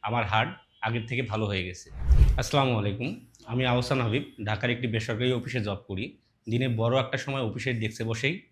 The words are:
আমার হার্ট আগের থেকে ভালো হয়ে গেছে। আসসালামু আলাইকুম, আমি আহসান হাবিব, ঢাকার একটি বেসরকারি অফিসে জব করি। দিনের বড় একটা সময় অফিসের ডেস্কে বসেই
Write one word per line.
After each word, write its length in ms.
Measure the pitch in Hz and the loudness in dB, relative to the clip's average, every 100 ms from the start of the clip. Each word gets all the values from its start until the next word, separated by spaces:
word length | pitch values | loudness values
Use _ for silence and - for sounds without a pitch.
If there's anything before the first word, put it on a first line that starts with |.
আমার 240 | 107 117 104 | -2 -2 2
হার্ট 260 | 110 135 - _ _ | 2 0 -4 _ _
আগের 240 | 110 117 113 | -4 -4 -4
থেকে 140 | 123 | -6
ভালো 240 | 110 107 107 | -4 -2 -2
হয়ে 200 | 95 90 | -2 -4
গেছে। 240 | 90 - - - - - - | -10 -16 -6 6 8 10 8
আসসালামু 400 | 123 143 131 113 | 2 2 4 2
আলাইকুম, 480 | 101 98 127 220 - _ - | 0 -2 -6 -8 -16 _ -6
আমি 200 | 123 127 | 0 2
আহসান 360 | 123 120 131 | 2 0 0
হাবিব, 220 | 117 123 143 - 104 | 0 -2 -4 -10 -6
ঢাকার 240 | 104 120 | -2 -2
একটি 180 | 120 127 | -2 -2
বেসরকারি 460 | 113 113 113 127 | -4 -4 -2 0
অফিসে 260 | 123 123 123 | 0 -4 -6
জব 180 | 104 98 - | -4 -6 -6
করি। 300 | 95 131 - _ _ - | -8 -8 -12 _ _ -4
দিনের 200 | 120 131 | -2 0
বড় 300 | 113 117 131 | 0 2 2
একটা 180 | 123 131 | 0 -4
সময় 240 | - 135 | -4 -4
অফিসের 380 | 117 117 127 120 | -4 -4 -4 -2
ডেস্কে 240 | 107 - | -4 -4
বসেই 380 | 113 113 135 180 - | -6 -2 -2 -4 -12